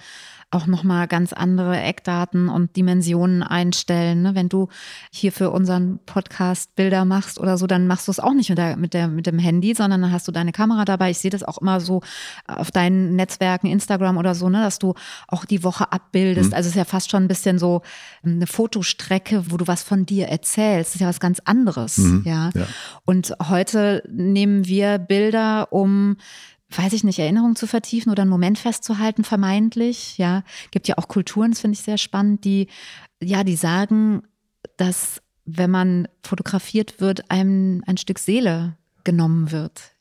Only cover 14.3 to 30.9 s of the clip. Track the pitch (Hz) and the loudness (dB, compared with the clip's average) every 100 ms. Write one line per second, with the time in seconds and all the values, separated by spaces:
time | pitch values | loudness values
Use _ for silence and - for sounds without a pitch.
14.3 | 175 180 196 214 - 190 180 - - - | 0 2 2 0 0 -2 -4 -10 -20 -8
15.3 | 180 - 202 180 - 196 185 - 185 190 | -8 -2 0 0 -2 -2 -2 -2 0 2
16.3 | 180 190 - 175 180 180 190 - 202 190 | 4 2 2 0 0 0 -2 0 0 2
17.3 | 185 190 180 175 175 - - - - 170 | 0 0 2 2 0 -2 -14 -20 -6 -2
18.3 | 170 175 - 226 214 175 - - 190 - | 0 0 0 -2 -2 -4 -6 -2 -2 0
19.3 | 214 170 170 175 175 - 196 185 196 180 | -2 0 -2 -2 -2 0 0 2 0 0
20.3 | - - - 214 185 165 - 180 180 180 | -2 -2 0 2 2 0 -2 -2 0 0
21.3 | 180 - 226 240 151 113 - 92 90 101 | 0 2 2 2 0 -4 2 4 4 2
22.3 | 160 165 - 98 - - - - 185 - | 0 0 -2 -4 -8 -16 -6 0 0 0
23.3 | - 156 180 190 220 208 196 - 220 180 | -6 0 0 2 2 2 0 -2 -2 2
24.3 | 196 202 202 185 190 202 202 180 196 214 | 4 4 2 2 2 2 0 0 2 2
25.3 | 220 220 214 - 190 196 196 202 196 - | 2 2 0 0 0 2 4 2 0 -6
26.3 | - - _ _ - 190 214 208 180 156 | -20 -20 _ _ -2 0 2 0 0 2
27.3 | 208 233 226 226 233 - 233 226 202 196 | 2 2 0 -2 -4 -2 -2 0 2 2
28.3 | 180 180 214 240 214 - 208 220 220 214 | 2 2 0 -2 -4 -4 -2 0 -2 0
29.3 | 208 196 196 220 226 233 240 - - 175 | 0 2 2 0 0 -2 -4 -8 -2 0
30.3 | 185 - - - - - | 0 -4 -14 -8 -6 -2